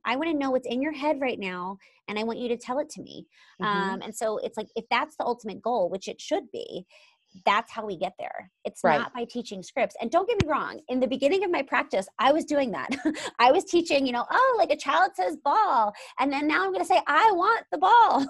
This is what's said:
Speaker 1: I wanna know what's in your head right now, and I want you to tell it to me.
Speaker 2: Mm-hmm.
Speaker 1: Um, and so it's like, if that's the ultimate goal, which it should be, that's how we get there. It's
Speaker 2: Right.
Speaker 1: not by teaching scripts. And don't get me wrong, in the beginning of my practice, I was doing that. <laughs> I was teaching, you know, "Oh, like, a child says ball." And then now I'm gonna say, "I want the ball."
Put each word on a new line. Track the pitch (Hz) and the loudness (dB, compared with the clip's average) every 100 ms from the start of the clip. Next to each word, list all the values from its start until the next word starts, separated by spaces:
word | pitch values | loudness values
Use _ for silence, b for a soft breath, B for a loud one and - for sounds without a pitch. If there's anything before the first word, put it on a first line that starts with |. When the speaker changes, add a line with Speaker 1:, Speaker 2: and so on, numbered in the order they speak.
| 220 | -4
Speaker 1:
I | 254 | -2
wanna | 330 302 | -2 0
know | 269 | 0
what's | 254 262 | -2 -2
in | 240 | -4
your | 302 | -4
head | 277 294 277 | -2 -2 0
right | 269 208 | -2 -4
now, | 190 180 180 196 b b - | -6 -6 -8 -10 b b -8
and | 208 | -6
I | |
want | 226 214 | -4 -6
you | 240 | -4
to | 233 | -6
tell | 240 262 | -4 -6
it | 302 | -6
to | - | -10
me. | - - - b b - | -16 -18 -20 b b -8
Speaker 2:
Mm-hmm. | 214 202 196 | -4 -2 -2
Speaker 1:
Um, | 196 | -4
and | - - | -8 -6
so | 220 214 | -4 -4
it's | - - | -6 -8
like, | - 226 | -8 -10
if | 226 | -2
that's | 240 302 - | -2 -2 -4
the | 240 | -4
ultimate | 233 220 202 | -4 -6 -6
goal, | 226 240 175 | -2 0 0
which | 190 202 | -2 -8
it | - | -12
should | - 302 240 | -4 -4 -4
be, | - - - - b b b _ 190 208 | -12 -10 -12 -14 b b b _ -4 0
that's | 202 226 | 0 -2
how | 226 214 | -10 -10
we | 165 | -6
get | 190 - | -6 -6
there. | - - 185 _ - | -12 -12 -16 _ -14
It's | - | -2
Speaker 2:
Right. | 175 151 | 2 2
Speaker 1:
not | - | 0
by | 247 | -8
teaching | 240 240 - 190 | -8 -8 -10 -12
scripts. | 170 277 202 - | -8 -2 -2 -2
And | 226 | -2
don't | 339 392 | 0 0
get | 440 | 0
me | 320 | 0
wrong, | 269 143 107 - | -2 -4 -10 -6
in | 254 | -2
the | 247 | -2
beginning | 269 277 381 | 0 0 2
of | 392 | 0
my | 320 | -2
practice, | 277 247 196 196 190 - | 0 -2 0 -4 -4 2
I | 240 | 4
was | 311 | 4
doing | 320 294 254 | 2 0 0
that. | 160 120 | -4 -6
<laughs> | 269 311 311 - - | -4 -4 -4 -8 4
I | 247 | 6
was | 330 - | 6 4
teaching, | 349 339 285 269 | 0 2 0 0
you | |
know, | 240 - | -2 0
"Oh, | - 523 466 | 2 2 4
like, | 339 | 2
a | - | 0
child | 277 302 370 - | 0 2 2 0
says | 370 311 | -4 -2
ball." | 285 370 392 254 208 B B - | 0 2 4 4 2 B B -2
And | 277 | -2
then | 277 294 | 0 2
now | 311 392 | 2 0
I'm | |
gonna | 370 330 | -2 2
say, | 370 - | 2 4
"I | 294 440 | 4 4
want | 349 392 453 - | 4 2 2 -2
the | 302 | 0
ball." | 370 466 415 269 269 | 6 8 6 4 2